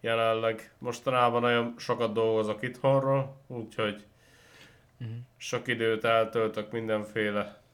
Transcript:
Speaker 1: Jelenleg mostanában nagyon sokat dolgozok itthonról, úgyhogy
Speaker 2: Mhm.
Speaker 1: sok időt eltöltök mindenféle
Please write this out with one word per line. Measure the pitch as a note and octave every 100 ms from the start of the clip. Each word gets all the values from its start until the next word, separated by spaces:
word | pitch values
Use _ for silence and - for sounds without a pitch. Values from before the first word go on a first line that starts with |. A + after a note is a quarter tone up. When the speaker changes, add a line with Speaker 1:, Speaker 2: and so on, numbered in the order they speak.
Speaker 1:
Jelenleg | A#2 A2+ A2+ A2+ A2+ A2 - _
mostanában | B2 A#2+ - B2+ A#2+ A#2
nagyon | A#2+ A#2+ A#2 -
sokat | - A#2+ A2+
dolgozok | G#2+ A2 A2 G#2+ G#2
itthonról, | B2+ - C3+ C3+ C3+ C#3 C3+ - _
úgyhogy | B2 G#2 - G#2+ G2+ - _ _ - - - - - _ _
Speaker 2:
Mhm. | A#2 A#2 B2 _
Speaker 1:
sok | - B2 B2
időt | A#2+ A2+ A2
eltöltök | A2+ A2+ A2 A#2 A2 A2 G#2
mindenféle | A#2 A2 G#2+ G#2 A2+ G#2+ G#2 G2+ - _